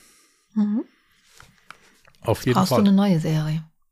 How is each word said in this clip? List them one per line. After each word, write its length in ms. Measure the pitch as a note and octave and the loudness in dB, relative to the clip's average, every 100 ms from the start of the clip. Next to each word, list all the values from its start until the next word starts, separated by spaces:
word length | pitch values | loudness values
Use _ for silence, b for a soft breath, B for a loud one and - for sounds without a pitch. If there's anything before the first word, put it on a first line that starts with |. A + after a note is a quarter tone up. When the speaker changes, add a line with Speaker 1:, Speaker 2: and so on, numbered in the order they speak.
| b b b b b | b b b b b
Speaker 1:
Mhm. 300 | - D#4 A#3 - b b b b b b b b b b b _ _ | -2 -2 -2 -6 b b b b b b b b b b b _ _
Speaker 2:
Auf 240 | - G#2 - | -6 -4 -2
jeden 100 | B2 | 0
Speaker 1:
Brauchst 120 | F#3 | 0
Speaker 2:
Fall. 120 | B2 | 2
Speaker 1:
du 60 | G3+ | 4
eine 80 | G3 | 4
neue 240 | G3+ E3 | 2 0
Serie? 440 | D#3+ D#3 D3+ D#3+ D#3+ _ _ | 0 -2 -2 -6 -8 _ _